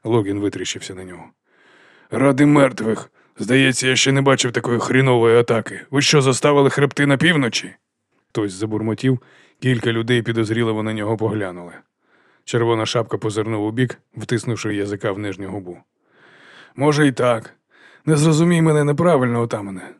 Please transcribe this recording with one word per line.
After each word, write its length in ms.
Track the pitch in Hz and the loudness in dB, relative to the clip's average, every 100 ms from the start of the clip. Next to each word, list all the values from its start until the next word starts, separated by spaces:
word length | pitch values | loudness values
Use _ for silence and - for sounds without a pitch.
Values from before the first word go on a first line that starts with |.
Логін 360 | 110 117 101 101 | 0 0 0 -4
витріщився 540 | 101 95 92 95 - | -4 -6 -10 -10 -12
на 100 | 92 | -16
нього. 200 | 92 87 78 _ _ _ _ _ _ _ _ | -16 -18 -20 _ _ _ _ _ _ _ _
«Ради 360 | 120 135 131 147 | 0 2 4 4
мертвих! 640 | 147 135 113 110 104 - _ _ - | 6 2 0 -4 -4 -8 _ _ -12
Здається, 500 | 107 131 135 127 131 | 0 2 2 2 0
я 80 | 127 | 2
ще 160 | 135 | 2
не 100 | 135 | 2
бачив 300 | 139 131 123 | 2 2 0
такої 280 | 117 117 117 | -2 -2 -2
хрінової 560 | - 127 131 123 113 117 | 2 2 4 4 6 4
атаки. 440 | 120 117 - - - | 4 0 -2 -14 -4
Ви 120 | 135 | 0
що, 200 | 139 151 | 4 4
заставили 480 | 135 123 147 143 139 | 4 2 2 4 4
хребти 360 | - 139 - 143 | 2 -4 0 0
на 100 | 135 | 2
півночі?» 580 | 160 160 123 - - - _ _ _ _ _ | 2 2 0 -4 -8 -20 _ _ _ _ _
Хтось 240 | - 104 | -6 -6
забурмотів, 680 | 92 110 107 110 104 131 127 _ _ _ _ | -6 -6 -4 -4 0 0 0 _ _ _ _
кілька 320 | 131 123 117 | -2 0 0
людей 300 | 113 113 123 | -2 0 0
підозріливо 600 | 113 113 107 113 117 107 | 0 -2 -2 0 -2 -2
на 100 | 107 | -4
нього 240 | 110 104 110 | -4 -4 -2
поглянули. 560 | 107 107 95 90 87 - _ _ _ _ _ _ | -2 -4 -6 -10 -16 -20 _ _ _ _ _ _
Червона 420 | - 120 117 113 110 | -6 -2 0 0 0
шапка 320 | 120 110 107 | -2 -4 -4
позирнув 460 | 110 104 107 107 | -4 -4 -4 -4
у 60 | 107 | -4
бік, 280 | 110 127 - _ - | -2 -2 -4 _ -16
втиснувши 580 | - 117 - 107 107 | -6 -4 -4 -6 -4
язика 380 | 104 101 101 110 | -4 -4 -4 -4
в 60 | 98 | -4
нижню 300 | 104 95 95 | -8 -10 -10
губу. 300 | 101 90 85 _ _ _ _ _ _ - - - - | -10 -12 -16 _ _ _ _ _ _ -20 -20 -20 -2
«Може, 300 | 147 147 147 | 0 4 2
і 60 | |
так. 420 | 123 123 113 - _ _ _ - _ - | 2 0 0 -4 _ _ _ -20 _ 0
Не 100 | 151 | 2
зрозумій 460 | 160 151 170 170 | 4 4 4 4
мене 220 | 160 151 | 4 2
неправильно, 560 | 147 143 175 151 123 120 | 2 2 2 2 2 0
отамане. 500 | 117 110 101 95 - | -2 -4 -6 -12 -14